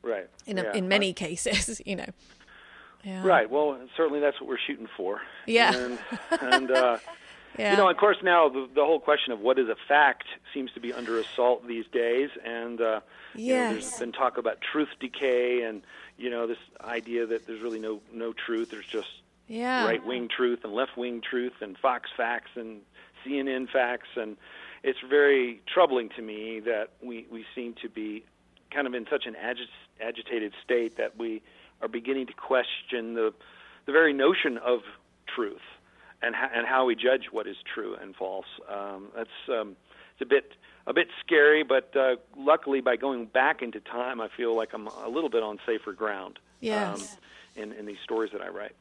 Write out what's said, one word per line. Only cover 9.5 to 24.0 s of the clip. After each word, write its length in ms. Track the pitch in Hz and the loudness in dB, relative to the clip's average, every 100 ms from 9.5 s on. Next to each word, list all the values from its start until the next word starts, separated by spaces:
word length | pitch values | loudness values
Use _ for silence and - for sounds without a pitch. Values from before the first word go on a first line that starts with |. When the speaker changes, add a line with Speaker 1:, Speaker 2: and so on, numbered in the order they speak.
| 131 | 4
Speaker 1:
is 100 | 117 | 2
a 80 | 110 - | -2 4
fact 380 | 143 139 120 - - - | 6 6 4 -10 -16 -10
seems 180 | 147 127 | -8 -8
to 60 | - | -8
be 140 | 120 | -8
under 240 | 123 117 113 | -6 -2 -2
assault 480 | 107 - 123 120 120 | -2 2 2 2 -2
these 180 | 117 110 | -8 -4
days. 380 | 123 117 123 139 - 113 | 0 2 2 0 -6 -10
And, 340 | 117 117 117 | -8 -8 -2
uh, 200 | 113 107 - - - | 0 0 -6 -20 -18
you 200 | 226 233 254 | -8 0 2
know, 160 | 240 | 2
Speaker 2:
Yes. 0 | |
Speaker 1:
there's 260 | 214 - - | -2 -6 -8
been 120 | 120 | -8
talk 260 | - 127 123 | 0 0 2
about 220 | 113 - | -4 -4
truth 280 | - 147 147 - | -4 -2 -4 -6
decay 640 | 127 - 139 123 123 123 | -12 -2 0 2 2 0
and, 180 | 117 104 - - - - | -2 -8 -14 -20 -20 -10
you 100 | 123 | -8
know, 160 | 117 117 | -4 -4
this 140 | 113 - - | -6 -10 -18
idea 440 | 110 117 113 117 113 | -8 -8 -4 -4 -2
that 220 | 113 113 | -4 -6
there's 140 | 113 | -8
really 180 | 117 110 | -6 -6
no, 200 | 110 107 - | -6 -8 -10
no 180 | 113 117 | -10 -8
truth. 360 | 113 - 113 117 | -8 -4 -4 -4
There's 160 | 110 - | -10 -8
just 220 | 113 - - _ _ _ | -8 -8 -16 _ _ _
Speaker 2:
Yeah. 380 | 226 247 254 220 | -6 -2 0 0
Speaker 1:
right-wing 420 | 113 117 123 117 | 0 -2 -6 -4
truth 320 | - 123 120 110 | 0 0 0 -4
and 80 | |
left-wing 480 | 107 131 - 123 117 | -4 -4 -4 -6 -6
truth 320 | - 127 123 - | -4 -4 -4 -8
and 140 | 104 92 | -14 -2
Fox 320 | 135 120 - - | 0 0 -6 -4
facts 360 | 117 117 - 123 | -2 -2 -6 -14
and 260 | 113 107 _ - - - | -14 -16 _ -20 -20 -18
C 160 | 131 139 | -6 -4
N 80 | 135 | -2
N 180 | 131 131 | -4 0
facts. 440 | 135 120 123 | 0 0 -2